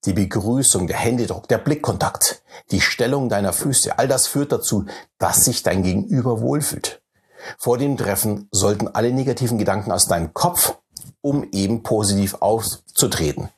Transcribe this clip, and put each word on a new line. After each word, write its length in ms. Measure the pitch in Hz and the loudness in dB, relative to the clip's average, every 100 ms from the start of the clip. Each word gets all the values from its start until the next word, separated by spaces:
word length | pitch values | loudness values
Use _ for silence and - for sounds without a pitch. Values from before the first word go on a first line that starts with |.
Die 100 | - | 0
Begrüßung, 720 | 92 92 110 101 127 135 95 87 | 0 0 -2 0 2 4 2 0
der 80 | - | 0
Händedruck, 500 | 117 120 107 90 - | 0 0 -2 -4 0
der 120 | 113 | 0
Blickkontakt, 840 | - 147 - 107 - - - - _ - _ | 2 0 -2 -2 -2 0 -2 -2 _ -20 _
die 80 | 95 | 0
Stellung 480 | - - 120 139 127 | 0 0 0 0 0
deiner 240 | 104 98 | 0 0
Füße, 480 | - 143 131 - - | 0 0 2 0 0
all 80 | 131 | 2
das 180 | 131 - | 2 2
führt 240 | 143 143 | 0 0
dazu, 360 | 123 - 202 202 - - _ | -2 0 -2 -2 -10 -18 _
dass 260 | 90 - | 0 2
sich 180 | - 120 | 2 2
dein 220 | - 95 | 0 2
Gegenüber 560 | 90 90 - 139 120 110 | 2 0 0 0 2 0
wohlfühlt. 600 | 120 147 147 - - - _ _ _ - - - | 0 0 -2 -4 -8 -10 _ _ _ -18 -18 -6
Vor 220 | - 120 | 0 2
dem 180 | 143 135 | 2 0
Treffen 520 | - - 110 101 - | 0 0 0 -2 -2
sollten 380 | 101 104 104 104 | 0 2 0 -2
alle 240 | - 117 | 0 0
negativen 460 | 127 135 123 123 117 | 2 0 0 0 0
Gedanken 340 | 101 98 104 | 0 0 -2
aus 160 | 98 - | 0 2
deinem 260 | 85 82 | 2 -2
Kopf, 420 | - 175 - - - _ - - - | 0 0 2 -2 -2 _ -20 -20 -6
um 280 | 143 143 - | -2 -2 -2
eben 320 | 101 98 113 | -2 0 -2
positiv 540 | - 110 104 101 98 - | 0 0 2 2 0 0
aufzutreten. 1080 | 98 113 - - - - 135 - 78 69 - | 0 0 -2 -8 -6 0 0 0 -2 -2 -10